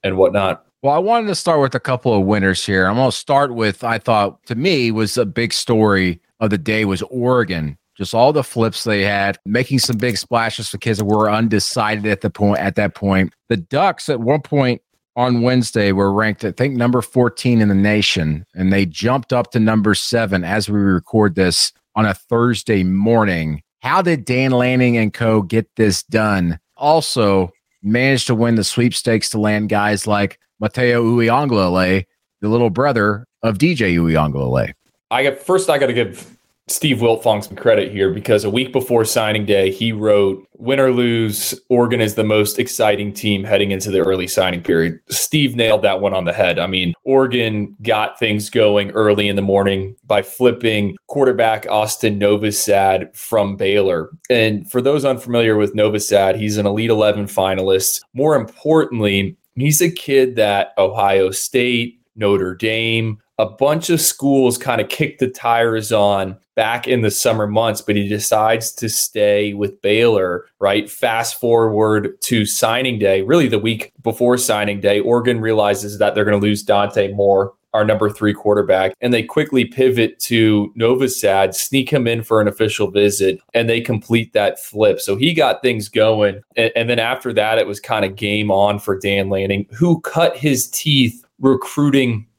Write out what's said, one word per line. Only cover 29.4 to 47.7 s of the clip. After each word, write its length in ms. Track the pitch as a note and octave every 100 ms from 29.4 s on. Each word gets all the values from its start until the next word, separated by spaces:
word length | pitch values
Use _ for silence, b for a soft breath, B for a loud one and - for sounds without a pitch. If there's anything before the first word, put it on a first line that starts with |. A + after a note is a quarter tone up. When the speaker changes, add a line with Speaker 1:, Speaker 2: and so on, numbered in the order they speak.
| G#2+ G#2+ G#2+
Speaker 2:
guys 360 | G#2 G#2 G2+
like 360 | - G#2 G2+ - _ _
Mateo 460 | G#2+ - B2 A#2+
Uiagalelei, 1000 | A#2 A#2+ A2+ B2 D3 A2+ F#2 F#2 F2+ F#2+ F#2 _ _ _
the 80 | G#2
little 220 | A#2 A#2+
brother 540 | F#2 C#3+ A#2+ G#2 G#2 A#2+ _
of 140 | A2+ G2
D 180 | D#3+ D#3
J 180 | G2+
Uiagalelei. 760 | E2+ E2+ D#2 D2+ C#2 C2 B1+ G#1 - _ _ _
Speaker 1:
I 100 | A#2+
got, 160 | C3+ C3+
first, 320 | - F3+ F#3
I 80 | C#3+
gotta 140 | C3+
give 360 | A#2+ G#2 - - _ _ _ -
Steve 300 | - D#3 A#2
Wiltfong 480 | A2+ A2+ A#2+ G#2
some 120 | G2+ G2+
credit 360 | A#2+ G#2+ F#2+
here, 180 | G2+ G2
because 320 | F#2+ G2+ G#2+
a 60 | G#2
week 240 | A2+ B2+
before 320 | B2+ - A#2+
signing 400 | A2 A#2+ G#2+ G#2+
day, 260 | G#2 G2+ F#2+
he 220 | - A2+
wrote, 560 | G#2+ G#2+ G#2 G2 F#2+ - _
"Win 240 | A#2 C3+
or 120 | C3
lose, 600 | B2 A#2+ A#2 A2 G2+ - - _
Oregon 320 | B2 A#2+ A#2
is 140 | A2
the 100 | G#2+
most 340 | G#2+ G#2+ G#2 -
exciting 540 | - - G#2+ G#2 G#2
team 320 | G2 A2 G2
heading 260 | G2+ G2+ G2
into 200 | F#2+ F#2
the 80 | F#2
early 280 | F#2 F#2 F2+
signing 360 | - F#2 F2
period." 360 | E2+ E2+ E2 E2 _
Steve 460 | - - D#3 C#3 A#2+
nailed 260 | A2 G#2+
that 180 | G2+ F#2+
one 140 | G2
on 100 | F#2+
the 80 | E2+
head. 260 | E2+ F#2 E2
I 80 | F2+
mean, 280 | F#2 F2+ E2
Oregon 720 | - C3+ C3+ B2 A2+ G#2+ G#2